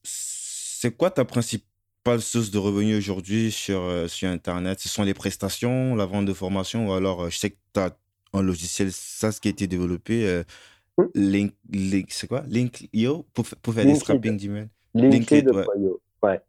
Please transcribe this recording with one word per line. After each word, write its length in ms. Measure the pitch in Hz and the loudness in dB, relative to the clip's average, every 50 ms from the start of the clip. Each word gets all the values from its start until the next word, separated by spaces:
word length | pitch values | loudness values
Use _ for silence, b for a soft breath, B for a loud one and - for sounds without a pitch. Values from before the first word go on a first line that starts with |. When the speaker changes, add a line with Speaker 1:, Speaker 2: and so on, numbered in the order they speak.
| _ | _
Speaker 1:
c'est 920 | - - - - - - - - - - - - - - - - 120 - | -10 -10 -10 -10 -10 -10 -10 -10 -10 -10 -10 -10 -10 -8 -4 -4 -6 0
quoi 140 | - 160 190 | 0 0 0
ta 140 | - 147 123 | 2 0 -2
principale 960 | - - 120 117 - - - _ _ _ _ _ _ _ _ _ 123 120 117 | 0 0 -2 -2 -2 -6 -8 _ _ _ _ _ _ _ _ _ 0 0 0
source 300 | 110 - - 120 113 101 | 0 -2 -2 -2 -2 0
de 80 | 95 104 | 0 0
revenus 400 | 95 104 101 101 104 107 107 107 | 0 2 2 2 2 2 0 0
aujourd'hui 540 | 98 101 95 95 87 92 104 110 113 110 | -2 -2 -6 -6 -4 -2 -2 0 0 0
sur, 260 | 101 - - - 98 92 | -2 -6 -4 -4 -2 -2
euh, 300 | 90 90 90 87 85 85 | -2 -2 -2 -2 -4 -4
sur 200 | - - - 92 | -6 -4 -4 -4
Internet ? 520 | 90 85 _ - 87 87 90 92 98 - | -4 -4 _ -6 -6 -4 -4 -4 -4 -6
Ce 80 | - - | -6 -8
sont 160 | - - 101 | -4 -2 -2
les 100 | 98 98 | -2 -2
prestations, 800 | - - 101 - - - 95 - - 120 120 127 131 131 131 123 | -2 -4 -6 -6 -4 -6 -6 -4 -2 -2 -2 0 0 0 0 0
la 100 | 107 98 | -2 -2
vente 220 | 90 95 104 101 | -2 0 -2 0
de 60 | 98 | 0
formation, 560 | 95 - 95 92 98 98 92 - - 117 113 101 | -2 -4 -4 -4 -2 -4 -4 -4 -4 -2 -2 0
ou 40 | |
alors, 300 | 95 92 95 95 92 87 | 0 0 0 0 -2 -2
euh, 80 | 87 85 | -4 -6
je 80 | - - | -4 -4
sais 120 | - 101 | -4 -4
que 80 | - _ _ _ | -6 _ _ _
t'as 180 | _ 104 95 90 - _ _ _ _ _ _ _ | _ -2 -2 -2 -4 _ _ _ _ _ _ _
un 100 | - 98 | -2 0
logiciel 480 | 95 92 90 85 87 87 - - 101 95 | 0 0 0 -2 -6 -8 -2 -2 -2 -2
SaaS 480 | 90 - - - - - - 110 104 - | -2 -8 -14 -14 -6 -2 -2 -2 -2 0
qui 60 | - 104 | -2 -4
a 40 | |
été 160 | 98 - 101 87 | -2 -2 -4 -2
développé, 580 | 92 90 90 87 90 85 _ - 113 117 110 | -2 -2 -2 -2 -4 -4 _ -4 -2 0 0
euh, 160 | 95 90 87 82 b b b b b b b b b _ - | 0 0 -2 -4 b b b b b b b b b _ 0
Speaker 2:
Hmm. 80 | 180 170 - | 0 0 2
Speaker 1:
Link, 400 | - 98 98 98 101 104 101 - _ _ - | 0 2 2 2 2 0 -2 -4 _ _ -6
Link, 380 | - 98 95 95 98 98 92 - | -4 -2 -2 0 0 0 -2 -2
c'est 160 | - - - | -10 -10 -6
quoi ? 160 | - 120 131 - | -6 -6 -6 -6
Link 420 | - 98 120 123 120 - - - - | -2 -2 0 -2 -2 -4 -12 -18 -4
io 320 | - 110 113 127 147 170 - _ | 0 0 2 2 0 -2 -6 _
pour 140 | _ - 117 | _ -4 -4
fa-, 100 | - - | -4 -8
pour 160 | _ - - | _ -6 -2
faire 120 | 110 113 - | 0 6 6
Speaker 2:
Linked. 100 | 139 151 | 6 6
Speaker 1:
des 60 | 143 | 6
scrappings 360 | - - 143 131 113 113 107 | 4 2 2 2 2 0 -2
d'emails. 320 | 98 98 101 101 104 107 110 _ _ _ _ - | -2 -4 -6 -6 -8 -10 -12 _ _ _ _ 2
Speaker 2:
Linked 360 | 113 120 135 135 117 117 - | 6 8 8 8 8 6 6
Speaker 1:
Linked, 180 | 147 147 139 135 | 6 8 8 6
ouais. 160 | 107 98 92 - 101 | 4 4 2 0 0
Speaker 2:
I 120 | 101 98 | 0 0
O, 160 | 95 87 - _ _ _ _ | 0 -2 -2 _ _ _ _
ouais. 180 | - 101 95 87 _ | 2 2 2 0 _